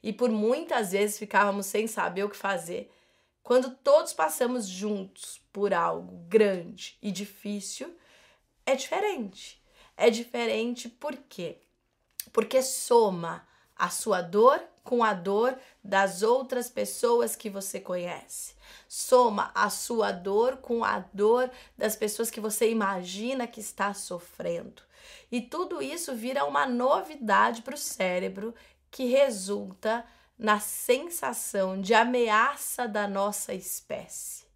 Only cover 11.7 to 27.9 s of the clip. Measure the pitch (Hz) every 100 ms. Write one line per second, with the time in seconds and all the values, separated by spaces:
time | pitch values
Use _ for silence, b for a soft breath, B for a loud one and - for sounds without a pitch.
11.7 | _ _ _ _ - - - 220 262 254
12.7 | - - 233 208 180 170 - b b b
13.7 | - 175 - 226 185 170 202 240 330 -
14.7 | _ - 240 220 190 180 202 247 262 B
15.7 | B 196 196 196 180 214 254 254 247 240
16.7 | - 202 - 240 240 226 - 214 196 196
17.7 | 190 190 180 175 156 - - - _ B
18.7 | B B - - 254 247 202 - 190 202
19.7 | - - 233 202 185 185 202 247 262 -
20.7 | 233 - 208 185 196 214 240 254 B B
21.7 | - 214 208 214 208 226 - 214 214 226
22.7 | 226 196 190 180 190 233 262 233 - 208
23.7 | - 202 202 - 180 - - 175 170 -
24.7 | - _ B B B B 247 240 320 370
25.7 | 320 269 330 - 240 233 262 285 285 277
26.7 | 240 254 339 311 294 220 196 220 233 -
27.7 | 285 -